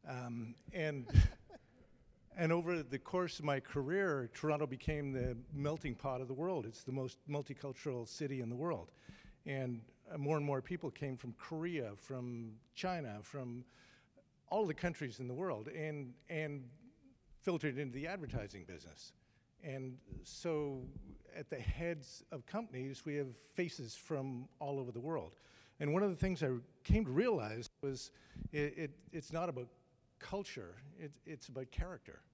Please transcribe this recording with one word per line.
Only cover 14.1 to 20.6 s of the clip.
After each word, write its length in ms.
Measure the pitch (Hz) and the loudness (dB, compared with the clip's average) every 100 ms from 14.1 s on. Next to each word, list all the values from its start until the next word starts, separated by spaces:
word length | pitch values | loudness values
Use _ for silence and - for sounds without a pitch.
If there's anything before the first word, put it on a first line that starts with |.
| - - _ _ | -20 -20 _ _
all 160 | 202 208 | 2 2
the 80 | |
countries 440 | 156 175 165 139 110 | 2 0 0 -4 -4
in 80 | 127 | -4
the 80 | |
world, 320 | 123 185 113 110 | -2 0 0 -4
and, 460 | 151 156 151 131 - - | -4 -4 -4 -6 -10 -4
and 340 | 165 156 143 123 139 - - - - _ - | -2 0 -4 -8 -16 -20 -20 -20 -20 _ -4
filtered 360 | - 170 151 127 | 2 4 2 2
into 180 | 143 | -2
the 120 | 123 156 | -2 -2
advertising 580 | 196 147 117 104 98 | -2 -2 -2 -2 -8
business. 480 | 85 82 78 73 - - _ - _ _ | -10 -12 -12 -16 -18 -20 _ -20 _ _
And 320 | 165 135 131 127 - 98 | -6 -4 -6 -8 -10 -12
so 580 | - - 175 156 | -10 -4 0 2